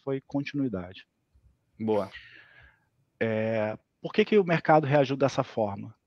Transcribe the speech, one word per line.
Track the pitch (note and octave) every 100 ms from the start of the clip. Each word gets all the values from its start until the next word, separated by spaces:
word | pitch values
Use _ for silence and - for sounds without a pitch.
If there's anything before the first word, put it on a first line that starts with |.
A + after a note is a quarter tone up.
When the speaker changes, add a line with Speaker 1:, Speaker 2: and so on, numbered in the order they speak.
Speaker 1:
foi | C3+ C3+ _
continuidade. | C#3+ C#3+ C#3+ C3 F#2+ F2+ G2 - _ _ _ _ _ _ -
Speaker 2:
Boa. | A2 G#2 G2 - - - - - - _ _ _ _ -
Speaker 1:
É, | A2+ A2 A2 A2+ G#2+ A2+ _ _
por | E3
que | -
que | G#3+ G#3+
o | F3
mercado | E3 - D#3 C#3
reagiu | D3 B2+ C#3
dessa | C3+ -
forma? | B2+ - G#2 G2+ A2+ -